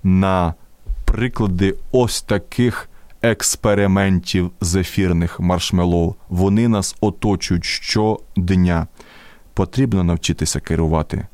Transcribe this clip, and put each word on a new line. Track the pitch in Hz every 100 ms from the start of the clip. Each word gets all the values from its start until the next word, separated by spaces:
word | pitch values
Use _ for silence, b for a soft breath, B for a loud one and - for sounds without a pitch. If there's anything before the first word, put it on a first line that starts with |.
на | 95 92 98 92 85 80 - - - -
приклади | - - 123 - 104 90 98 - -
ось | 127 113 -
таких | - 101 - - 120 - - b b -
експериментів | 117 110 - - 107 101 101 95 98 90 - 92 90 -
з | 85 95
ефірних | 87 - 92 85 85 -
маршмеллоу. | 87 87 - 90 87 85 85 - -
Вони | 90 98 104 170
нас | 147 - -
оточують | 214 - 214 95 - 87
щодня. | - - - 107 107 110 - - 90 92 90 82 80 B B B B B B
Потрібно | - 95 - 131 98
навчитися | 87 85 - 78 78 -
керувати | - 82 80 80 76 76 -